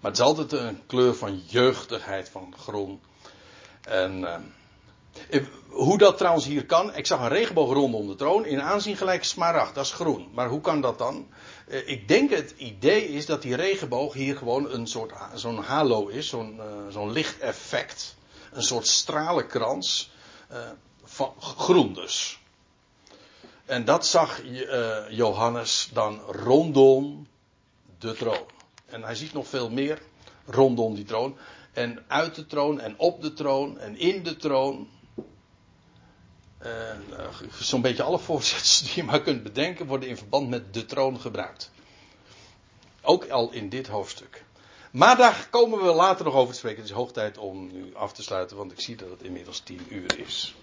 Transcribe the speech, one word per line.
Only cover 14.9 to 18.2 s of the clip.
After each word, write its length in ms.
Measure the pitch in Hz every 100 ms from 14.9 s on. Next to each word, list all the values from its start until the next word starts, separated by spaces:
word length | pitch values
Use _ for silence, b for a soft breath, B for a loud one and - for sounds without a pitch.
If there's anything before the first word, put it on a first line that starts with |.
| 120 110
ha-, 240 | - 98 110
zo'n 260 | 117 113
halo 440 | 101 139 147 110 101
is. 220 | 110 151
Zo'n, 320 | 123 110 110
eh, 60 | 107 104 101
zo'n 240 | 101 104
lichteffect. 1040 | 127 156 - 123 - - 127 - - - -